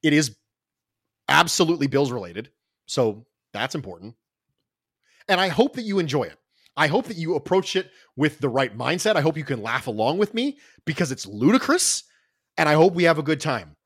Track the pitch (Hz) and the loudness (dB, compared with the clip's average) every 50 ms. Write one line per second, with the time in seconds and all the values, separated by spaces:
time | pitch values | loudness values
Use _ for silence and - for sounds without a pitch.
0 | - 156 147 151 156 123 104 _ _ _ _ _ _ _ _ _ _ _ _ _ | 2 2 2 2 0 0 -6 _ _ _ _ _ _ _ _ _ _ _ _ _
1 | _ _ _ _ _ - 143 156 170 165 - - 185 160 170 160 143 139 131 139 | _ _ _ _ _ 2 4 4 4 2 2 0 2 2 2 0 0 0 0 0
2 | 143 131 120 120 95 87 85 98 117 - _ _ _ _ _ _ _ - - - | 0 0 -2 -8 -10 -10 -12 -12 -12 -12 _ _ _ _ _ _ _ -8 -2 0
3 | 127 110 104 107 117 _ _ _ _ _ _ 101 117 135 - 165 127 101 90 85 | 0 0 0 -4 -14 _ _ _ _ _ _ -6 -6 -4 -6 -8 -10 -10 -16 -16
4 | 92 107 117 _ _ _ _ _ _ _ _ _ _ _ _ _ _ _ _ _ | -18 -20 -20 _ _ _ _ _ _ _ _ _ _ _ _ _ _ _ _ _
5 | _ _ _ _ _ - 196 180 190 190 151 131 240 277 - 254 233 214 196 196 | _ _ _ _ _ 0 0 2 2 0 2 2 2 2 0 -6 -6 -2 -2 -2
6 | 175 151 127 147 117 78 - _ _ _ _ _ _ _ _ - 156 151 151 285 | -2 0 -2 -2 -2 -4 -8 _ _ _ _ _ _ _ _ 0 0 2 2 0
7 | - - 226 165 165 160 180 147 139 - 180 190 185 - - 190 185 - _ _ | -2 -2 -8 -6 -4 -2 -2 -4 -2 0 0 0 0 0 -4 -4 -4 -4 _ _
8 | _ _ _ - 143 151 - _ - 135 117 131 135 120 101 110 123 127 160 180 | _ _ _ -2 -2 -2 -2 _ -4 -2 0 0 0 0 -4 -6 -4 -2 -2 0
9 | - 214 214 170 143 160 151 160 147 - 139 120 104 113 117 131 - 135 110 104 | 0 2 2 2 2 0 0 -2 -6 -6 -6 -6 -4 -4 -4 -4 -4 -4 -2 0
10 | 107 123 156 185 208 202 - 226 247 285 277 _ _ _ _ _ _ - 156 - | 0 0 2 0 0 0 0 -4 -4 -4 -4 _ _ _ _ _ _ -6 -2 -2
11 | 180 135 131 - - 95 101 104 117 147 220 208 - - 294 359 - - - - | -2 -4 -4 -8 -10 -12 -6 2 4 4 4 4 4 2 0 2 2 0 -2 -4
12 | - _ _ _ _ _ _ _ _ _ _ - 165 151 151 156 165 190 175 170 | -6 _ _ _ _ _ _ _ _ _ _ 0 2 4 6 6 6 4 4 4
13 | 175 165 160 151 151 147 156 139 - 156 135 110 90 76 76 _ _ | 2 2 2 2 0 -2 -2 -2 -2 -4 -4 -4 -6 -10 -20 _ _